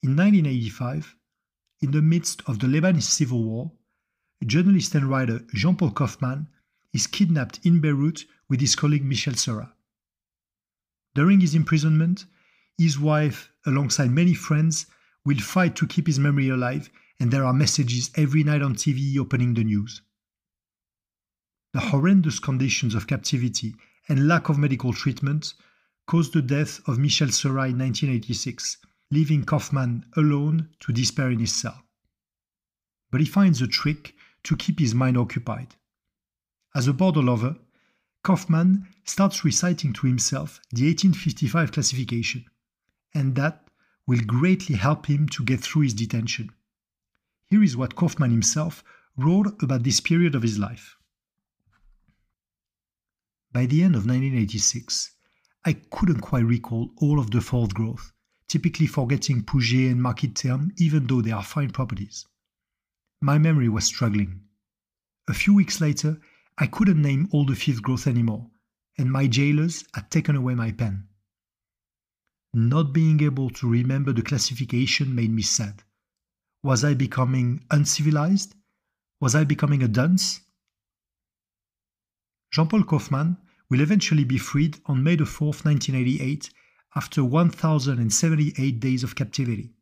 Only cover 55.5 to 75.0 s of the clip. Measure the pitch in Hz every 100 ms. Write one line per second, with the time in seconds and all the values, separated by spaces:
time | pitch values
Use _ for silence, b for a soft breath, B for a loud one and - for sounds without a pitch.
55.5 | _ - 147 _ - 175 131 - 131 117
56.5 | 120 - 113 120 _ 147 147 113 117 113
57.5 | 123 113 98 113 117 - _ _ _ _
58.5 | 160 175 - 156 - 123 139 - 123 101
59.5 | 139 113 127 127 123 123 123 139 - 131
60.5 | 131 156 - 165 151 123 131 110 113 104
61.5 | - 139 98 131 98 101 - - _ _
62.5 | _ _ _ _ _ _ _ 139 147 160
63.5 | 156 120 110 - - 117 104 98 92 _
64.5 | _ _ _ _ _ _ _ - - -
65.5 | 202 180 - 156 143 151 156 b b b
66.5 | - 143 - 202 160 143 139 185 147 139
67.5 | 135 - 120 117 127 143 120 117 107 117
68.5 | _ _ _ _ - 127 135 139 117 143
69.5 | 147 165 160 - - - 156 156 143 127
70.5 | 123 113 98 113 98 - _ _ _ _
71.5 | _ _ _ _ _ _ _ _ _ _
72.5 | 117 117 143 151 147 160 156 147 131 131
73.5 | - 123 117 123 135 139 117 113 139 -
74.5 | 120 131 120 131 -